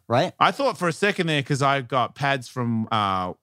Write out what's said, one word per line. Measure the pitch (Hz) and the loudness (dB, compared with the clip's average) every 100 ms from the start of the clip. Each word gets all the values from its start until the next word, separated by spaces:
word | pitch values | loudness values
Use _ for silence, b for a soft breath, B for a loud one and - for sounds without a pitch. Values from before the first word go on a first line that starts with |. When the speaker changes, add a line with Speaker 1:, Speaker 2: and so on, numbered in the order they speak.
| - | 0
Speaker 1:
right? | 120 180 - | 0 0 2
Speaker 2:
I | 170 | 0
thought | 190 277 156 | 2 -2 0
for | 170 | -2
a | |
second | - 202 196 165 | 0 0 0 0
there, | 147 | 0
'cause | 127 131 | 0 0
I | 139 139 | 2 0
got | 120 131 110 - | 0 -2 -2 -2
pads | 143 139 117 | -2 -2 -4
from, | 127 117 113 110 | -6 -2 -2 0
uh, | 110 98 95 92 - | 0 0 0 -2 -6